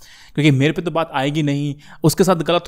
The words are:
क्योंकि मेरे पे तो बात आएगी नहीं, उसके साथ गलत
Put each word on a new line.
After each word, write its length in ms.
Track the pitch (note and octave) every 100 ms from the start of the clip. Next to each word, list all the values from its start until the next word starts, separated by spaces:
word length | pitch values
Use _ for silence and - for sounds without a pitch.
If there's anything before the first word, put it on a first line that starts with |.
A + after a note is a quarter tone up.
| - - - -
क्योंकि 160 | D3+
मेरे 200 | C3 D3
पे 100 | D#3+
तो 100 | E3+
बात 200 | D#3+ D#3+
आएगी 300 | C#3+ C#3 D3+
नहीं, 320 | D3 C#3+ D3 C#3+ - -
उसके 200 | D#3 -
साथ 120 | F#3 E3+
गलत 280 | - F3